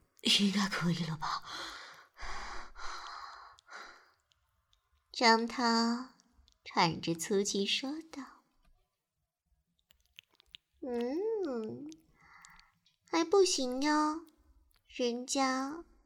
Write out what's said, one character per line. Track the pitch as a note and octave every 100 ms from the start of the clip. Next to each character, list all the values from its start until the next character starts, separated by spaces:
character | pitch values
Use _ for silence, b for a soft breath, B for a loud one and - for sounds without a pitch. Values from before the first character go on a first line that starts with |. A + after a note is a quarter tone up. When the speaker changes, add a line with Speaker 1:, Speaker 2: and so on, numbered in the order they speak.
| _ _
Speaker 1:
应 | - G#3 G3+
该 | G3 G3
可 | - E3+
以 | E3+
了 | D#3+ D#3
吧？ | - - B B B B B B B B B B B B B B B B B B B B B B B B B B B B _ _ _ _ _ _ _ _ _
Speaker 2:
张 | - A#3+ A3+ A#3
涛 | C4 A#3+ A3+ A#3 A#3+ B3+ - _ _ _ _
喘 | - - F3 D#3+
着 | -
粗 | E3 - G3
气 | G3+ G3+ G3+
说 | - C4+ D#4 D#4+
道。 | C#4 C4 - _ _ _ _ _ _ _ _ _ _ _ _ _ _ _ _ _ - - _ _ - _ _
嗯， | C4+ A#3+ A#3+ D4+ A4 A4 E4+ B3 A3 A#3+ D4 D#4+ _ b b b b b b b b _ _
还 | E4 E4
不 | G4
行 | F4+ - B3+ B3+
呀， | D4 D4+ D4+ D#4+ E4 _ _ _ _ _ _
人 | - B3 A#3+ B3+
家 | C#4 C4+ C4 C4+ E4 E4+ _